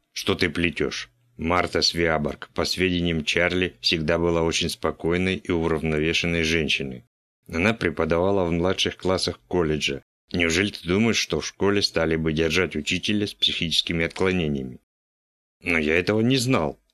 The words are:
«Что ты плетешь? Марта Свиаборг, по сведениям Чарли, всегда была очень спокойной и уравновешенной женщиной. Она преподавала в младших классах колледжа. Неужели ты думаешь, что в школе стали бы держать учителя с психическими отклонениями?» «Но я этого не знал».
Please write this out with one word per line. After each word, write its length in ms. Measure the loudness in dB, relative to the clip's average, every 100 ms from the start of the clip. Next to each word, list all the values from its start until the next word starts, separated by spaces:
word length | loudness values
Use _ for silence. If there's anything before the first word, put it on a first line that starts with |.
| _
«Что 220 | -8 -2
ты 160 | 0 0
плетешь? 580 | 0 -2 -2 -4 -6 -12 _ _ -8
Марта 460 | 0 0 2 0
Свиаборг, 680 | 0 0 0 0 -2 -6 -10
по 120 | -4
сведениям 600 | -4 0 0 2 0 -2
Чарли, 520 | 0 0 2 2 -2 -2
всегда 380 | -2 0 0 2
была 240 | 2 2
очень 280 | 2 0 -2
спокойной 680 | -2 -4 -2 -2 0 0 -2
и 160 | -2
уравновешенной 920 | 0 2 0 0 0 0 0 0 0
женщиной. 600 | 2 0 0 -2 -4 -10 -16 _ _ _ -8
Она 260 | 0 0
преподавала 680 | 2 0 0 0 2 2 2
в 60 | 0
младших 460 | 0 0 0 -2 -2
классах 440 | -2 0 -2 -6 -4
колледжа. 560 | 0 2 0 -2 -6 -10 _ _
Неужели 380 | -2 0 2 0
ты 180 | -4 -2
думаешь, 280 | 2 2 0
что 240 | -2 -4
в 60 | -4
школе 340 | -2 0 2
стали 340 | 0 0 0 2
бы 160 | 0
держать 420 | 2 2 2 0
учителя 540 | -2 -4 -4 -2 -2 -2
с 60 |
психическими 680 | 0 0 0 -2 0 0 0
отклонениями?» 760 | -2 0 0 2 0 -2 -6 -12 _ _ _ _ _ _ _ _
«Но 160 | -2 0
я 180 | 2 2
этого 240 | 2 2
не 160 | 4 2
знал». 420 | 2 2 0 -4 _